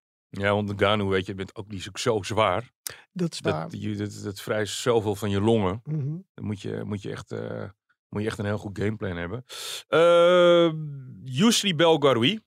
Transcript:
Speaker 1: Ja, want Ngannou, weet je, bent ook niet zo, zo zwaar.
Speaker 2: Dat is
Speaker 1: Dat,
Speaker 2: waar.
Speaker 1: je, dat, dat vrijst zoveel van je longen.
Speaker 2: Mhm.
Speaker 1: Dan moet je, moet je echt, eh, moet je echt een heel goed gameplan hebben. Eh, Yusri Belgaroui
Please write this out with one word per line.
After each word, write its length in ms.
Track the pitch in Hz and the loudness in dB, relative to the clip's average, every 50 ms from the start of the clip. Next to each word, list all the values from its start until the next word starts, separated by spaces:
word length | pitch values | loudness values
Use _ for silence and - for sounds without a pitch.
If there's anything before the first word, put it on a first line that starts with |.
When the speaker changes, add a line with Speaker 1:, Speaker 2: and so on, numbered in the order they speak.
| _ _ _ _ _ _ | _ _ _ _ _ _
Speaker 1:
Ja, 260 | - 101 101 101 104 | -6 -2 0 2 2
want 180 | 104 104 101 104 | 2 0 -2 -2
Ngannou, 340 | 98 101 98 107 107 101 98 | 2 2 2 4 2 2 2
weet 160 | 95 95 95 | 0 0 -2
je, 80 | - 98 | -2 -6
bent 220 | 95 95 92 - | -10 -10 -10 -12
ook 120 | - 101 98 | -14 -14 -12
niet 140 | 107 92 85 | -12 -12 -12
zo, 80 | - 92 | -12 -10
zo 280 | - - 127 113 107 92 | -6 -2 0 0 0 -2
zwaar. 480 | - 110 101 110 101 90 98 120 - _ _ - - - - - _ - | -2 0 2 2 2 2 0 -4 -8 _ _ -16 -16 -16 -16 -20 _ -8
Speaker 2:
Dat 200 | 185 175 165 - | -6 -6 -6 -6
is 60 | - | -6
Speaker 1:
Dat, 140 | - - 151 | -4 -4 -4
Speaker 2:
waar. 140 | 156 165 - | -4 -6 -8
Speaker 1:
je, 260 | 82 101 101 107 107 | -10 -8 -8 -6 -6
dat, 240 | 101 104 104 101 104 104 | -6 -6 -8 -8 -10 -10
dat 160 | 104 98 - | -10 -10 -8
vrijst 380 | - - 113 107 110 98 - - | -6 -4 -2 -2 -4 -4 -6 -4
zoveel 360 | - 127 117 117 101 107 101 | 0 2 2 2 2 0 -2
van 160 | 92 - 104 | -2 -2 -2
je 100 | 98 98 | 0 0
longen. 400 | 101 110 117 113 101 90 87 120 - | 2 2 2 2 2 0 -2 -4 -6
Speaker 2:
Mhm. 320 | 151 156 156 131 139 156 175 190 _ _ | -6 -6 -4 -4 -4 -6 -8 -10 _ _
Speaker 1:
Dan 100 | - 110 | -10 -8
moet 160 | 101 104 98 | -8 -8 -6
je, 220 | - 110 107 107 110 | -8 -8 -8 -8 -8
moet 180 | 101 107 98 101 | -8 -8 -8 -8
je 80 | 107 | -8
echt, 220 | 104 - - - 113 | -10 -10 -10 -10 -10
eh, 360 | 110 110 110 110 113 110 101 - _ _ _ _ _ _ _ | -10 -8 -8 -8 -10 -10 -12 -14 _ _ _ _ _ _ _
moet 140 | - 104 104 | -8 -6 -6
je 60 | 110 | -4
echt 100 | - - | -4 -4
een 60 | 107 | -4
heel 140 | 101 104 104 | -4 -4 -6
goed 200 | - 110 98 104 | -6 -10 -8 -6
gameplan 380 | 98 104 110 107 110 98 90 | -4 -4 -4 -4 -6 -8 -6
hebben. 280 | 85 85 87 95 127 131 - - - - - - - - _ | -6 -8 -8 -8 -10 -12 -14 -14 -14 -12 -10 -12 -12 -6 _
Eh, 840 | - 156 165 170 175 170 170 175 180 180 175 175 175 170 170 170 160 156 156 151 143 139 131 131 123 - 180 | 2 4 6 6 6 6 6 6 6 8 8 8 8 6 6 4 2 -2 -8 -10 -10 -12 -14 -16 -16 -14 -12
Yusri 500 | 131 127 131 190 240 214 - - 202 180 | -6 0 2 4 4 4 4 2 0 2
Belgaroui 680 | 147 170 165 160 151 139 139 127 113 117 131 208 220 - | 4 4 4 6 6 6 4 4 4 4 2 0 -2 -6